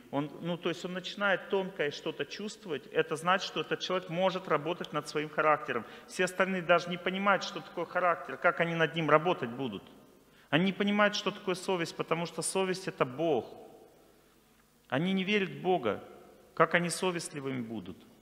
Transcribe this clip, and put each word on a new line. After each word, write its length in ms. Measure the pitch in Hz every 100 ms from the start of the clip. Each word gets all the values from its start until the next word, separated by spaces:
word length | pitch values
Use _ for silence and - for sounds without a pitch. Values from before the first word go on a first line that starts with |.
| -
Он, 200 | 139 151 -
ну, 160 | 165 170
то 120 | 180
есть 160 | 165 180
он 80 |
начинает 560 | 185 185 - 202 175 -
тонкое 420 | 196 185 - 147
что-то 340 | - 165 147 143
чувствовать, 640 | - 208 - 185 139 -
это 300 | 160 156 151
значит, 280 | 170 190 -
что 160 | 165
этот 200 | 156 160
человек 280 | - 185 180
может 380 | 165 190 180 196
работать 460 | 151 156 180 175
над 160 | 151 -
своим 200 | 151 151
характером. 560 | - 151 147 - 120 107 - -
Все 160 | -
остальные 380 | 180 185 185 185
даже 280 | 165 175 175
не 80 | 175
понимают, 460 | 190 190 202 185
что 160 | - 165
такое 260 | - - 165
характер, 520 | 180 175 165 - 131
как 240 | 180 175
они 140 | 170 165
над 200 | 156 165
ним 140 | 151
работать 400 | 156 175 170 123
будут. 340 | 120 131 95 - - - - _ - -
Они 160 | 165 190
не 80 |
понимают, 420 | 180 202 208 202 202
что 160 | 190
такое 240 | 202 190 180
совесть, 400 | - 180 160 -
потому 300 | - 165 170
что 160 | -
совесть — 460 | 160 190 185 180 -
это 180 | - 139
Бог. 420 | 127 165 127 - - - - - _ _ _ _ _ _ _ _ _ -
Они 240 | 127 180
не 120 | 190
верят 260 | 185 208 180
в 120 | 143
Бога. 420 | 170 180 110 95 - - - - -
Как 220 | - 165 175
они 140 | 170
совестливыми 720 | - 185 170 - 147 135 131
будут? 360 | 113 110 92 85 - -